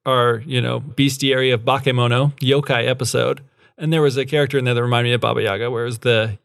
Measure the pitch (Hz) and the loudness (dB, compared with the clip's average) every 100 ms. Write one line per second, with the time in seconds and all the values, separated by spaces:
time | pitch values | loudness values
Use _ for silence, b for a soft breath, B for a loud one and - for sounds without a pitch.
0 | 135 131 120 113 123 127 120 120 143 - | 0 2 2 0 -2 -2 -2 -4 -4 0
1 | 139 135 135 131 131 120 123 135 135 123 | 0 0 0 2 2 0 0 0 0 2
2 | 120 123 143 139 127 139 143 123 123 131 | 2 2 0 0 0 0 0 0 0 -2
3 | 123 123 120 139 b b b - 156 160 | -2 -2 -2 -4 b b b -8 -2 2
4 | 147 131 135 151 135 135 123 120 120 120 | 2 0 -2 0 0 0 0 0 2 2
5 | 120 120 117 117 107 98 120 117 120 117 | 2 0 0 0 -2 -2 -4 -4 -6 -2
6 | 123 113 107 101 | 0 2 0 -4